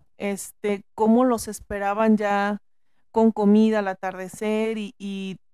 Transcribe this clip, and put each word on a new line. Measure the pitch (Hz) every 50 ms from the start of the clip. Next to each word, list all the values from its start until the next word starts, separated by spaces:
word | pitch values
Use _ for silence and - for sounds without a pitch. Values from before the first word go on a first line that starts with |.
| _ _ _ -
este, | 202 202 196 190 - - - _ - 208 202 196 - _ _
cómo | - 220 220 226 240 262
los | 254 233 214 - 214
esperaban | 208 - - - 208 202 202 196 202 214 220 220 220 202
ya | 214 202 202 202 202 202 208 208 - _ _ _ _ _ _ _ _ _
con | - 226 226 226
comida | - - 208 202 208 214 220 220 220 214
al | 202 190
atardecer | 190 - 190 185 185 185 190 185 - - 214 214 214 220 220 220 226 220
y, | 208 196 - -
y, | 196 196 196 196 190 190 185 - _ _